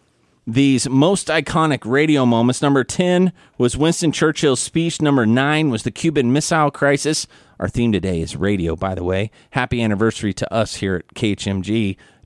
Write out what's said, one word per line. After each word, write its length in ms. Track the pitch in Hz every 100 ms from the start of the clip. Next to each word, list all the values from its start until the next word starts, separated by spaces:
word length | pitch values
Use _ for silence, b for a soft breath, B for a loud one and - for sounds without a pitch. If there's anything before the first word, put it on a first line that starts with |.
| _ _ _ _ -
these 440 | 120 139 127 135
most 380 | 135 160 196 -
iconic 600 | 160 147 170 160 135 107
radio 360 | 131 156 147 123
moments. 360 | 117 120 123
Number 220 | 147 139
ten 480 | 123 - 180 180 185 - b b
was 200 | 123 -
Winston 340 | 160 170 165
Churchill's 480 | - 160 151 147 127
speech. 420 | - 165 165 -
Number 240 | 151 135 110
nine 440 | 120 139 151 156
was 140 | 113
the 80 | 120
Cuban 420 | - 165 147 120
Missile 360 | 139 - 165 147
Crisis. 580 | - 143 143 147 156 - b b b
Our 80 | 90
theme 240 | - 120
today 260 | 101 95 85
is 160 | 80 69
radio, 400 | 95 101 82 80
by 180 | 95
the 120 | 92 90
way. 260 | 95 107 b b
Happy 300 | 135 127 123
anniversary 520 | 113 101 113 - 107
to 200 | - -
us 220 | 117 107 -
here 200 | 98 90
at 180 | - -
K 140 | 110
H 180 | 98 101
M 140 | 98
G. 340 | 90 113 101 98 b b